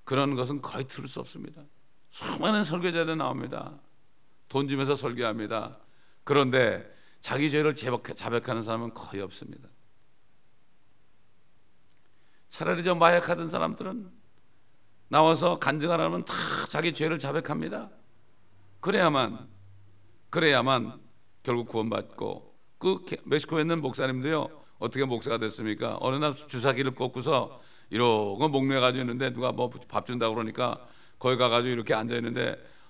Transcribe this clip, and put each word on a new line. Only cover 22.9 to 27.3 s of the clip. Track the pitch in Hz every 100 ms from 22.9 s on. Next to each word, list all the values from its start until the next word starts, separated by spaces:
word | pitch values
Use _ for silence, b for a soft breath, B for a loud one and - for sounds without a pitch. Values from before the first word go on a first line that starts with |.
| 190 -
게-, | 160 -
멕시코에 | 147 - 160
있는 | 160 165
목사님도요, | 135 - 131 131 139 156 - B B -
어떻게 | 117 131 135
목사가 | 117 107 113
됐습니까? | 110 - 110 104 117 104
어느 | 127 135
날 | 151 143
주사기를 | - 127 135 123 131 123
꽂고서 | 127 123 131